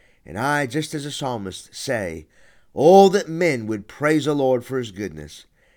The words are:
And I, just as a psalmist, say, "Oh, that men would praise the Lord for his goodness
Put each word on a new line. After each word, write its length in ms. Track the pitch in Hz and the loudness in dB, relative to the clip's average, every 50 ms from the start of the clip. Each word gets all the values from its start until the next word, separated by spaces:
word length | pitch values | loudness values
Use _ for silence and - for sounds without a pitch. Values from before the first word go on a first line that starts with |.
| _ _ _ _ _ | _ _ _ _ _
And 140 | - 76 98 | -14 -8 -6
I, 300 | 123 143 147 147 143 127 | -2 -2 0 -2 -2 -2
just 260 | 117 156 156 - - | -4 -6 -6 -6 -8
as 120 | 151 139 | -10 -10
a 60 | 147 | -8
psalmist, 600 | 135 - 151 131 123 113 98 95 90 - - - - | -10 -8 -6 -6 -6 -6 -6 -8 -12 -12 -16 -18 -16
say, 540 | - - - 131 113 101 87 80 82 78 _ _ _ - - _ _ _ _ - | -12 -6 -4 -4 -4 -4 -6 -8 -10 -14 _ _ _ -20 -20 _ _ _ _ -4
"Oh, 340 | 92 127 160 185 196 196 196 | 2 6 8 10 10 10 8
that 200 | 175 202 175 156 | 6 2 -4 -4
men 360 | 160 165 180 170 143 120 110 | -4 -2 0 0 0 -2 -4
would 220 | 107 110 104 101 - | -4 -6 -6 -8 -12
praise 380 | - - 139 147 160 156 127 | -10 -4 0 2 2 2 2
the 100 | 151 147 | 0 0
Lord 280 | 143 135 131 127 123 117 | 0 2 2 2 0 -2
for 140 | - 131 131 | -4 -6 -6
his 140 | 120 107 | -6 -8
goodness 560 | 95 92 104 92 78 78 73 73 - - - _ _ _ _ _ _ | -10 -10 -10 -10 -10 -12 -16 -16 -18 -20 -20 _ _ _ _ _ _